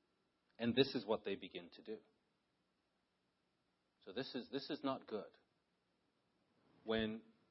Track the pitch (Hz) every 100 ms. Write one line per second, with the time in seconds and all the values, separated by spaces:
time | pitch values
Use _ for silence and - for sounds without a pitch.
0 | _ _ _ _ _ - 117 120 135 131
1 | 104 104 101 98 95 90 85 - 104 110
2 | - _ _ _ _ _ _ _ _ _
3 | _ _ _ _ _ _ _ _ _ _
4 | 104 98 135 127 - 135 - 143 135 131
5 | - 107 - - _ _ _ _ _ _
6 | _ _ _ _ _ _ _ - 104 110
7 | 110 110 - _ _